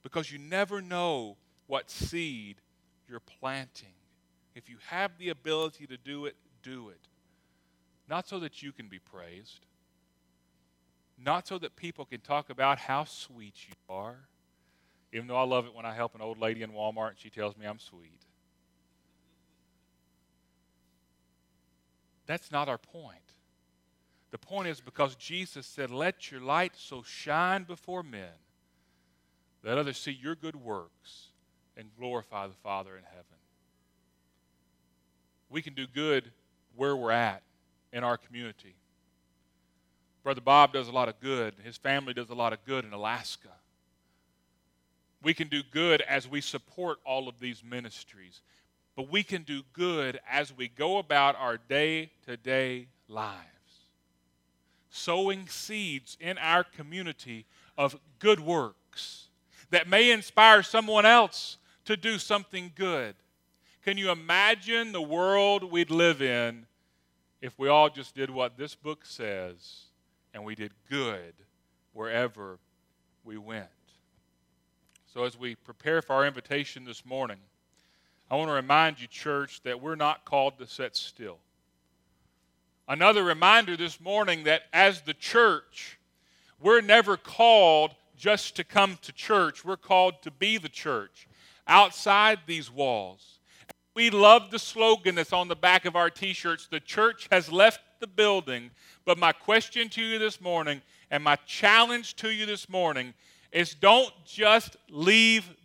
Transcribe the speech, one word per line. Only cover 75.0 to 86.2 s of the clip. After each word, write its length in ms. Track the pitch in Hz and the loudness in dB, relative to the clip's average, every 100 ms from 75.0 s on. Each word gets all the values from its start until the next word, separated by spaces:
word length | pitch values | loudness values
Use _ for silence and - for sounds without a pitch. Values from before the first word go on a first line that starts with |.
| _ | _
So 100 | 123 | -6
as 160 | 123 120 | -6 -6
we 160 | 123 113 | -14 -14
prepare 460 | - 120 151 160 | -20 -10 -4 -4
for 120 | - | 0
our 140 | 135 143 | 0 0
invitation 560 | 131 - 143 139 135 | -4 -8 -6 -6 -14
this 220 | 123 113 127 | -18 -20 -12
morning, 340 | 131 123 98 101 _ _ _ _ _ _ _ _ | -8 -8 -10 _ _ _ _ _ _ _ _ _
I 40 | 139 | -4
want 140 | 160 | -2
to 40 | |
remind 480 | 143 131 151 160 143 | -4 2 4 4 -2
you, 60 | 120 | -18
church, 540 | - 151 143 139 - | -12 -6 -6 -6 -10
that 180 | 127 123 | -10 -8
we're 140 | 147 160 | -8 -2
not 280 | 151 151 | -2 -2
called 360 | - 143 135 131 | -4 -2 -2 -6
to 80 | 120 | -18
sit 280 | - 123 - | -10 -8 -8
still. 440 | - - 107 85 _ _ _ _ _ _ _ _ _ _ _ _ _ _ - | -12 -16 -18 -18 _ _ _ _ _ _ _ _ _ _ _ _ _ _ -8
Another 360 | 143 185 208 | 4 6 6
reminder 520 | 180 160 180 226 202 170 | 2 4 8 8 6 -6
this 240 | 170 - | -6 -8
morning 440 | 170 208 202 165 | -4 -2 0 0
that 200 | 151 156 - | 0 0 0
as 300 | 165 196 180 | 4 4 4
the 140 | 147 151 | -10 -10
church, 840 | - 233 226 156 _ - - - _ _ | 0 4 4 2 _ -20 -20 -20 _ _